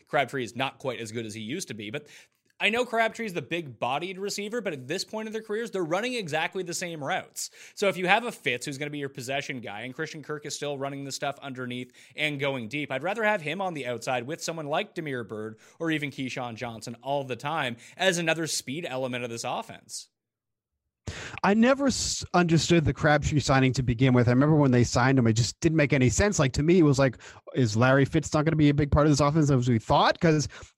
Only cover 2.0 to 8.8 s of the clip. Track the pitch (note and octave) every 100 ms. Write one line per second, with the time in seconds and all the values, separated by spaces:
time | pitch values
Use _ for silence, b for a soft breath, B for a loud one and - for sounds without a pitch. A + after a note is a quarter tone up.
2 | - B B _ _ - F#3+ A3+ B3+ A3+
3 | A3+ A3+ A3 F3 B2+ E3+ C#3+ A2 A#2+ C#3+
4 | F#3 F#3 G3 G3 G#3 A#3+ G3 C#3+ B2+ F3+
5 | - G#3+ A3 G#3+ A3 G#3 A#3 F#3+ D#3+ F3+
6 | B3 B3 F3 D#3 E3+ F#3+ F3 D#3+ F3 D#3+
7 | C#3+ F3+ F2 - - B B - G3+ F3
8 | F3 G#3+ A#3+ - C#3 B2 D3+ C3+